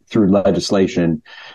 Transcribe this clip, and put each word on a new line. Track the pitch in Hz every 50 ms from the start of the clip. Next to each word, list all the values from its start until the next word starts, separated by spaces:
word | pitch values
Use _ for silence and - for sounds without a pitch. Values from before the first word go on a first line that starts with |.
| _ -
through | - 113 101 90
legislation, | 101 101 - 101 85 87 - - 107 98 95 - - 87 85 82 80 78 - - - - - -